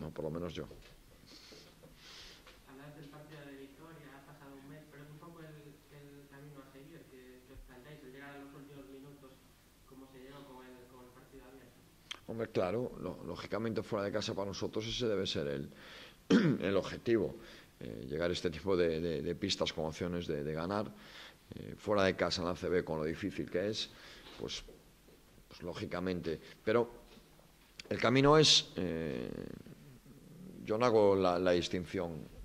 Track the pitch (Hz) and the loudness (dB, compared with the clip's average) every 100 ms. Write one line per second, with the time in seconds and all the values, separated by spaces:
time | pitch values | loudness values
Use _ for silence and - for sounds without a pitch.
0 | 78 - 78 82 87 80 69 - - - | -8 -6 -4 -4 -4 -6 -10 -12 -20 -20
1 | - - - - - - - - - - | -20 -20 -20 -20 -20 -20 -20 -20 -20 -20
2 | - - - - - - - 131 147 147 | -20 -18 -18 -20 -20 -20 -20 -18 -16 -16
3 | 143 151 151 151 139 135 135 - 160 151 | -16 -16 -16 -16 -14 -14 -16 -16 -18 -16
4 | 143 135 147 143 139 139 139 151 151 143 | -18 -18 -20 -20 -18 -16 -16 -16 -16 -16
5 | 147 156 170 165 156 151 147 151 - 147 | -16 -14 -16 -14 -16 -16 -18 -20 -20 -18
6 | 143 143 139 139 147 139 135 135 147 160 | -18 -18 -18 -18 -16 -16 -18 -18 -18 -18
7 | - 131 127 127 131 131 - 123 143 147 | -18 -20 -20 -20 -18 -18 -18 -18 -18 -18
8 | 127 135 143 143 139 147 143 143 131 135 | -16 -14 -14 -14 -14 -16 -16 -16 -16 -16
9 | 143 143 131 - - - - - - 131 | -16 -18 -20 -20 -20 -20 -20 -20 -20 -18
10 | 131 131 131 143 139 127 127 123 123 127 | -18 -18 -16 -16 -16 -16 -16 -18 -18 -20
11 | 123 143 143 135 127 135 127 - - - | -20 -20 -20 -18 -18 -20 -20 -20 -20 -18
12 | - - - 113 110 117 90 110 123 - | -16 -14 -8 -6 -2 0 2 0 -2 -4
13 | 90 - - 90 - 101 113 110 104 107 | -8 -6 -8 -8 -4 -2 -2 -2 -2 0
14 | 101 104 101 104 101 90 98 110 113 110 | 0 0 -2 -2 -4 -2 -4 -2 -4 0
15 | 120 98 95 95 71 71 71 - - - | 2 2 0 0 0 -2 -4 -10 -16 -16
16 | - - - - 160 120 92 95 - 85 | -18 -4 6 8 8 4 4 2 0 -2
17 | - 113 73 67 - - - - 58 55 | 2 4 4 -2 -14 -18 -20 -12 -10 -8
18 | 64 76 87 87 90 76 95 90 85 80 | -4 0 2 2 0 -2 2 4 4 2
19 | 85 73 80 85 98 - 82 - 78 - | 0 0 -2 -2 0 0 0 0 -2 -2
20 | 87 87 85 76 73 78 87 104 - - | -2 -2 -2 -2 -2 -2 -2 -2 -4 -8
21 | - - - - - - - - 104 104 | -18 -18 -18 -18 -16 -12 -12 -6 2 6
22 | 95 90 85 92 87 90 87 90 82 80 | 6 6 2 2 0 0 2 2 2 0
23 | 78 80 98 - 76 87 101 110 - - | -2 -2 -4 -4 -2 -2 0 -2 -6 -10
24 | - - - - 57 - - - - - | -18 -18 -16 -8 -6 -6 -10 -18 -20 -20
25 | - - - - - - 85 82 95 87 | -20 -20 -20 -20 -20 -10 -8 -6 -4 -2
26 | 92 90 80 78 - - - 113 117 - | 0 0 -2 -4 -6 -4 4 4 4 -4
27 | - - - - - - - - - 101 | -20 -20 -20 -20 -20 -20 -20 -10 -4 2
28 | 113 131 143 156 156 - - - 90 82 | 6 8 10 10 10 8 4 -2 -2 0
29 | 80 62 52 50 50 50 - - - - | -2 -2 -4 -6 -10 -12 -16 -18 -18 -20
30 | - - - - - - - 110 123 110 | -20 -20 -20 -16 -14 -8 -2 4 6 8
31 | 101 98 92 87 92 87 - 92 87 98 | 8 8 6 6 6 6 4 -2 -2 -2
32 | 85 80 - - | -4 -6 -10 -14